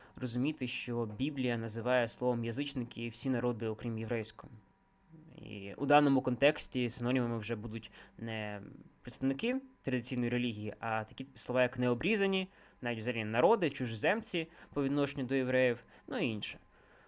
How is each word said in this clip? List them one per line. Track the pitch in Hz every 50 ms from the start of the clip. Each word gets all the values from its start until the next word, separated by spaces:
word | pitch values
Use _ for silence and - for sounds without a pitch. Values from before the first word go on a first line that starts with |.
| - - -
розуміти, | - 131 120 113 123 127 151 151 - 131
що | 120 - - - 123 120 120 117
Біблія | 107 107 104 131 151 143 139 127 123 120
називає | 113 113 113 104 117 107 123 127 127 120
словом | 117 - - 127 123 120 117 117
язичники | 117 110 127 143 143 - 135 120 117 - 117 117 117
всі | 113 - - 135
народи, | 131 120 120 123 120 107 117
окрім | 110 110 - - 117 113
єврейського. | 110 113 110 120 113 107 - - - - - 117 107 - _ _ _ _ _ _ _ _ - 160 - - - -
І | - - 107 104 104 98 101 -
у | - 139
даному | 135 147 147 147 143 139 131
контексті | 131 135 123 113 143 147 151 - - - - 127 123 117
синонімами | 113 - 120 120 131 131 123 120 117
вже | 113 104 104 117
будуть | 107 104 113 107 113 110 - - - - - -
не | - 113 113 110 110 107 104 104 101 98 - - - - - _ _
представники | - 123 - - 131 135 135 139 - 233 254 269 269 - - _
традиційної | - 139 127 123 117 - 131 120 120 120
релігії, | 120 123 120 120 107 104 107 107 - -
а | 113 113 110 110 110
такі | - - - 135 - -
слова, | - - - 123 127
як | 127 120 - -
необрізані, | 127 123 123 120 - 190 220 202 196 196 190 190 185 - - - - - - -
навіть | 127 120 120 110
взагалі | 107 123 117 117 107
народи, | 107 110 120 139 185 233 208 180 143
чужеземці | - - 131 117 113 107 117 156 208 226 214 - - 170 160 - - - - - -
по | 151 139
відношенню | 135 143 147 143 139 - 143 131
до | 120 139
євреїв, | 135 127 123 127 127 127 123 117 113 - - - - -
ну | - 285
і | 247 175
інше. | 120 110 104 - - - - - _ _ - - - - - -